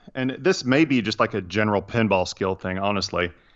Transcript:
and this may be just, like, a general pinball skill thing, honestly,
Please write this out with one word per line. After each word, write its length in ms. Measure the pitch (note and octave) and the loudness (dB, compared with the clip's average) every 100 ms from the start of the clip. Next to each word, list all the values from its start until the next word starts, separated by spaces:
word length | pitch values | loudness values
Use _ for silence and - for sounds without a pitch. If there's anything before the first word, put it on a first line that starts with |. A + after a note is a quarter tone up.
| - | -14
and 220 | - C3 C3 | -6 -4 -2
this 260 | C#3+ F#3 | 0 0
may 200 | B2 C3 | 2 4
be 180 | D#3 C3 | 4 2
just, 160 | G#2 G#2+ | 0 0
like, 160 | A2+ | 0
a 60 | G#2+ | -2
general 420 | F2+ G2 G#2+ G2+ | -4 -2 2 0
pinball 440 | G2 A#2+ A2 F#2+ F2+ | 0 0 2 2 0
skill 280 | - F#2+ | -2 -4
thing, 240 | F#2+ F#2 F#2 | -4 -4 -2
honestly, 540 | G2 G2+ F#2 F2 F2 - _ | -2 -2 -2 -2 -4 -6 _